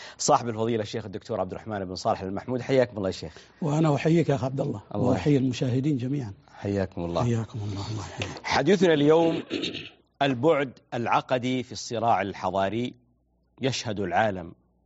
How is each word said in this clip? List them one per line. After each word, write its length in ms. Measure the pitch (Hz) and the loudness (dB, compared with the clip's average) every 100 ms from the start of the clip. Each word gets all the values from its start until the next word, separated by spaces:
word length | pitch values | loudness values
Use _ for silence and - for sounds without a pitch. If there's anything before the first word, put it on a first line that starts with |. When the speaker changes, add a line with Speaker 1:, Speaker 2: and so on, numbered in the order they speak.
| - - | -18 -4
Speaker 1:
صاحب 300 | - 139 120 | 2 2 0
الفضيلة 340 | 110 113 113 | -2 -2 -2
الشيخ 220 | 101 117 | -4 -8
الدكتور 360 | 101 101 - 107 | -10 -12 -6 -4
عبد 120 | 92 | -4
الرحمن 320 | 95 113 104 | -8 -8 -8
بن 100 | 92 | -6
صالح 260 | 90 113 101 | -4 -2 -2
المحمود. 400 | 95 98 120 127 | -4 -6 -6 -6
حياكم 360 | 127 135 117 104 | 0 2 2 0
الله 120 | 95 | -4
يا 40 | |
شيخ. 240 | 92 82 - - _ | -4 -10 -14 -20 _
Speaker 2:
وأنا 320 | 156 151 160 | -2 2 2
أحييك 340 | 139 160 170 143 | 2 4 2 2
يا 60 | |
أخ 100 | 139 | 0
عبد 160 | 131 135 | -2 -2
الله، 220 | 139 107 - | -4 -6 -8
Speaker 1:
الله 140 | - 127 | -2 0
Speaker 2:
وأحيي 280 | 127 151 139 | 2 2 2
المشاهدين 600 | 131 123 135 127 147 131 | 2 0 0 0 0 -2
جميعًا. 360 | 127 143 107 - - | -2 -4 -6 -12 -20
Speaker 1:
حياكم 500 | - 104 98 95 - | -8 -2 0 -2 -4
الله. 200 | 85 85 | -4 0
Speaker 2:
حياكم 340 | 120 117 110 113 | 0 0 -4 -8
الله، 320 | 104 98 98 | -8 -6 -6
الله 140 | 107 90 | -8 -10
يحييك. 320 | - - - | -10 -10 -10
Speaker 1:
حديثنا 520 | - - 139 190 185 | -2 2 4 6 6
اليوم 480 | 151 147 160 165 160 - - - - - - _ - | 6 6 6 6 2 -4 -4 -4 -8 -14 -20 _ -2
البعد 560 | 143 123 156 147 139 - _ | 0 2 4 4 0 -8 _
العقدي 680 | 123 107 131 - 127 127 127 | -6 0 0 2 0 0 -2
في 100 | 120 | -4
الصراع 500 | 104 - 113 117 95 | -10 -8 -2 2 2
الحضاري. 720 | 98 - 92 95 98 113 123 - _ _ _ _ _ - | 0 -4 -2 0 0 0 -4 -8 _ _ _ _ _ -4
يشهد 400 | 127 - - 104 | -4 -2 -4 -4
العالم، 520 | 92 90 110 92 80 - _ _ | 0 2 2 0 -8 -16 _ _